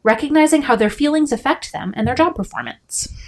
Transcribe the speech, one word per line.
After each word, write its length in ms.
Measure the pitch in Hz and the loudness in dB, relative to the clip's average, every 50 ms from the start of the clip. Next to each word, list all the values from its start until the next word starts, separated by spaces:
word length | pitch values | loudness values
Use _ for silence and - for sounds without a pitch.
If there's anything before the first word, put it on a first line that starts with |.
| - | 0
recognizing 600 | 214 226 226 302 277 294 311 302 302 311 302 285 | 0 0 0 0 0 4 4 4 6 4 2 2
how 120 | - 233 | 2 2
their 140 | 208 220 208 | 2 2 0
feelings 420 | - - 285 294 302 311 302 285 | 0 0 0 0 2 2 2 0
affect 400 | 240 - - - 320 - - - - | 0 -2 0 -2 -2 -2 -4 -12 -10
them 200 | 151 - 185 208 | -8 -8 -8 -4
and 120 | - 220 233 | -2 -2 -2
their 80 | 254 | 2
job 200 | - 330 349 - | 2 2 0 0
performance. 720 | - 190 - - 117 120 117 - _ _ - - - - - - - - | -4 -8 -8 -8 -10 -10 -10 -12 _ _ -12 -8 -8 -8 -8 -12 -16 -14